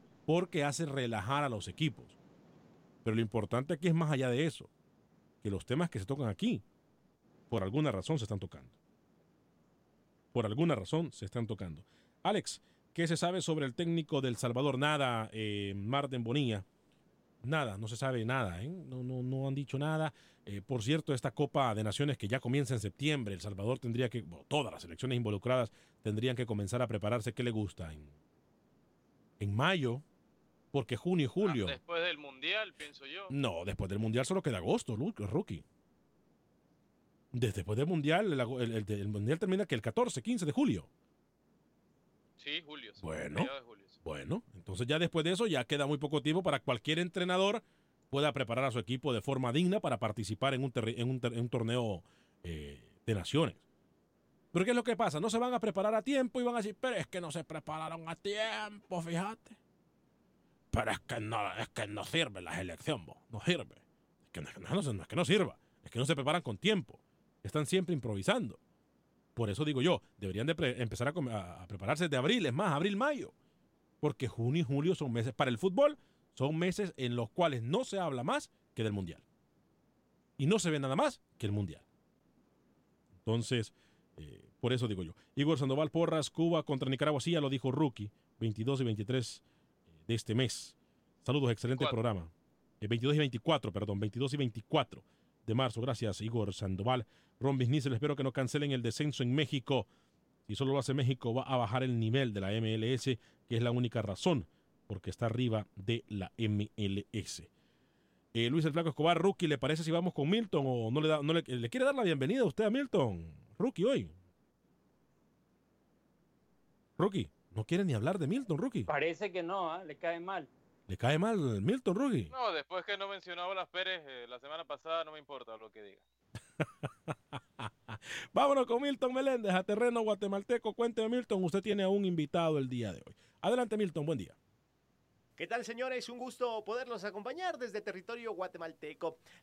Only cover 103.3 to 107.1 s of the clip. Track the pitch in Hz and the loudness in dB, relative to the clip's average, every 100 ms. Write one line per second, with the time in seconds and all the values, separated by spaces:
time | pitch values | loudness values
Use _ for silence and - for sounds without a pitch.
103.3 | _ - 113 120 123 123 120 107 92 180 | _ -4 0 2 2 2 0 -2 0 2
104.3 | 139 - _ _ _ - 98 - - 117 | 2 0 _ _ _ -10 -8 -8 -2 -2
105.3 | 117 123 110 - - 95 117 - 104 92 | 0 2 0 -2 -6 -2 -2 -2 -6 -6
106.3 | - 110 104 104 - 98 98 - | -2 0 0 -2 -2 -2 -2 -4